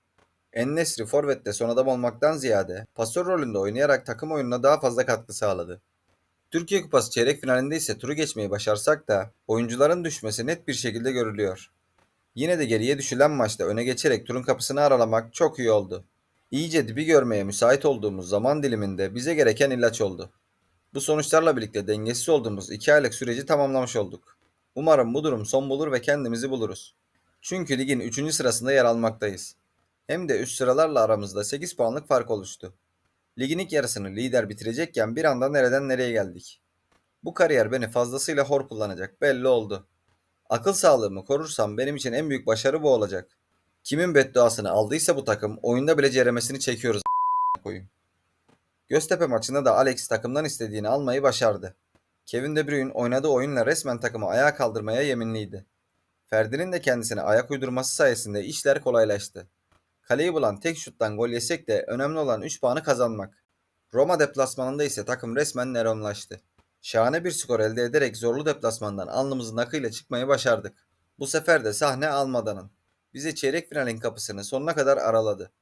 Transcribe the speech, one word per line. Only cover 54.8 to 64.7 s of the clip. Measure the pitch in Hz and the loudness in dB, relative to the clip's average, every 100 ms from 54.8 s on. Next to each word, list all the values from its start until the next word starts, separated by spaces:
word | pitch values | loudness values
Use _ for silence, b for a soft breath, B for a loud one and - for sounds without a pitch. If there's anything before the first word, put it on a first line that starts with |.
| 107 117 | -4 -2
yeminliydi. | 143 123 113 113 104 98 98 _ _ _ _ _ _ | 0 -2 -4 -6 -8 -12 -18 _ _ _ _ _ _
Ferdi'nin | 110 107 135 185 | 0 0 -2 -4
de | 180 | -2
kendisine | - 123 110 101 | 0 0 -2 -4
ayak | 76 107 120 | 2 2 2
uydurması | 143 131 127 127 | -4 -4 -4 -4
sayesinde | - 147 117 107 104 | 2 2 2 -2 -6
işler | 98 156 139 139 | -6 -2 0 2
kolaylaştı. | 131 117 110 101 - - 95 _ _ _ _ _ _ | 2 4 4 2 -6 -14 -20 _ _ _ _ _ _
Kaleyi | 123 170 | 0 2
bulan | 160 123 101 | 2 0 0
tek | 165 160 | -4 -4
şuttan | - - 110 107 | -8 -4 -4 0
gol | 120 | -2
yesek | 120 - 165 - | -2 -2 -4 0
de | 104 - | -2 0
önemli | 120 143 160 | -4 -2 -2
olan | 143 110 | 0 -2
üç | 120 - | -4 -4
puanı | 131 135 | -2 0
kazanmak. | 156 127 120 107 98 - _ _ _ _ _ | 0 0 0 -2 -10 -14 _ _ _ _ _
Roma | 117 147 170 | 0 2 4
deplasmanında | 143 131 131 131 127 | 2 2 -2 -2 -6